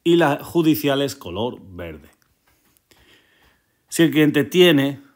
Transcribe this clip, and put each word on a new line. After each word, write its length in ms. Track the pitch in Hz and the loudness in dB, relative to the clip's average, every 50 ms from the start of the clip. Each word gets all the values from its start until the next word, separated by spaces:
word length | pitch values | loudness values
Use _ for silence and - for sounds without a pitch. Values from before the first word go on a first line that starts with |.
| - | -2
y 120 | 170 170 | 0 2
las 260 | 170 160 143 147 - | 2 2 0 -2 -4
judiciales 760 | - - - 170 160 160 147 - - 139 135 139 143 135 - | -8 -6 -2 0 2 2 0 0 -2 -4 -2 -2 -4 -6 -8
color 420 | - - 87 85 101 117 123 101 - - 95 | -12 -14 -12 -8 -8 -8 -8 -8 -12 -20 -20
verde. 400 | 90 87 87 82 78 78 73 - _ _ _ _ _ _ _ _ _ _ _ _ _ _ _ _ _ _ _ _ _ _ _ _ _ _ _ _ _ _ _ _ _ _ _ - | -18 -16 -14 -16 -16 -18 -20 -20 _ _ _ _ _ _ _ _ _ _ _ _ _ _ _ _ _ _ _ _ _ _ _ _ _ _ _ _ _ _ _ _ _ _ _ -10
Si 140 | - - | 0 0
el 80 | 170 147 | 0 2
cliente 340 | 135 156 151 147 123 147 123 | 2 2 2 2 2 0 -2
tiene 640 | - - 180 180 175 160 139 135 139 139 - - _ _ | 0 4 4 6 6 6 2 0 -2 -6 -10 -16 _ _